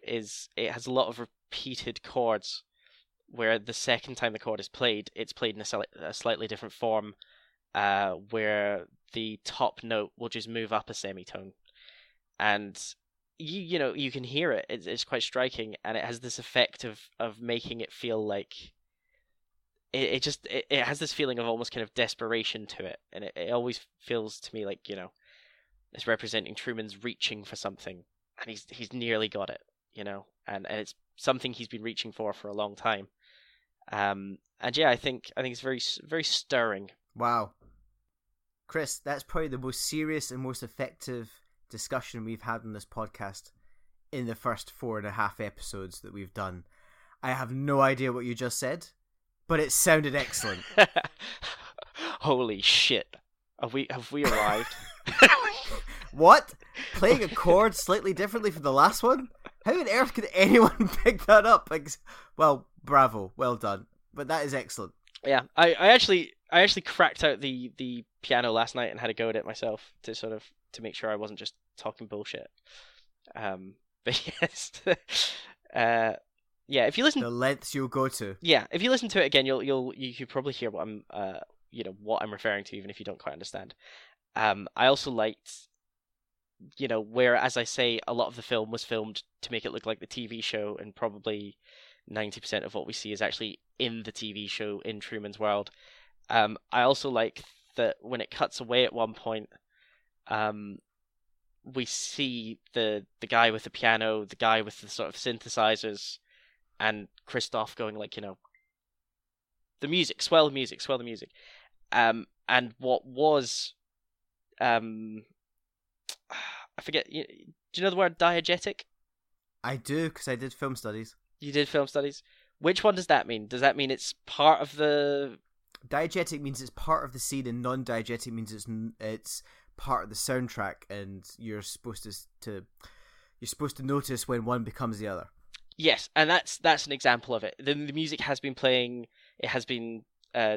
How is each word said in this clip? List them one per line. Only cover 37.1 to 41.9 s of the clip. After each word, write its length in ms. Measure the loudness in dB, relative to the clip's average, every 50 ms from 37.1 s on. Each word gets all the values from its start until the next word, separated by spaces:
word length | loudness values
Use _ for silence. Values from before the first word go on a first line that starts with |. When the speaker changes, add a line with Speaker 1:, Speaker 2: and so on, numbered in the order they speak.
| -8
Speaker 2:
Wow. 380 | -2 0 0 2 0 0 -4 -8 _ _ -20 -20 _ _ _ _ _ _ _ _ _ _ _ _ _ _ _ _ _ _
Chris, 320 | -8 -6 -4 -4 -4 -6 -8
that's 240 | -6 -6 -6 -6 -6
probably 260 | -4 -4 -2 -2 -2
the 100 | -4 -6
most 240 | -6 -6 -6 -6 -6
serious 480 | -4 -4 -4 -2 -2 -4 -4 -6 -6
and 100 | -8 -8 -8
most 200 | -8 -8 -8 -12
effective 680 | -12 -10 -8 -8 -8 -10 -12 -12 -10 -8 -8 -10 -12 -16 -20 _ _ _ _ _ -16
discussion 560 | -12 -10 -8 -6